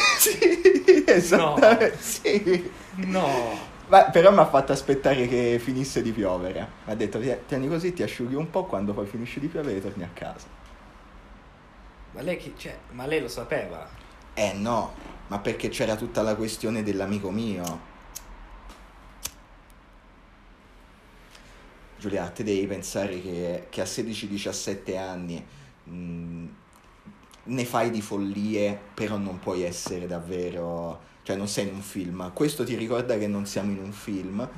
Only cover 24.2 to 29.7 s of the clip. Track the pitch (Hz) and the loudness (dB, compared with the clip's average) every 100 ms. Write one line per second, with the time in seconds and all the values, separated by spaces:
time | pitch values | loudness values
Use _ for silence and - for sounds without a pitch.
24.2 | 101 101 101 98 - 98 - 92 95 90 | -8 -6 -6 -6 -8 -8 -6 -6 -6 -8
25.2 | 87 82 - - - - - 87 87 85 | -8 -10 -12 -20 -20 -20 -16 -12 -10 -10
26.2 | 85 82 82 - - - - - - - | -10 -12 -14 -18 -20 -20 -20 -20 -20 -20
27.2 | - - - 127 120 120 113 110 104 98 | -20 -18 -8 -6 -2 0 0 -2 -4 -4
28.2 | 98 101 107 107 104 104 - - 107 104 | -4 -4 -2 0 0 -2 -10 -8 -6 -4
29.2 | 98 90 - 92 87 | -6 -8 -6 -4 -4